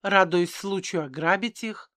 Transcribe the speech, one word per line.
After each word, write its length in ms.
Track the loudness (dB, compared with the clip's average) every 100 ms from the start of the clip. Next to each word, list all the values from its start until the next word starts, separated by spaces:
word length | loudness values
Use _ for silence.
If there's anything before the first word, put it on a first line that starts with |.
радуясь 520 | 4 4 6 4 0
случаю 500 | -4 -6 -6 -4 -6
ограбить 600 | -6 -2 0 0 -2 -6
их 260 | -10 -10 -18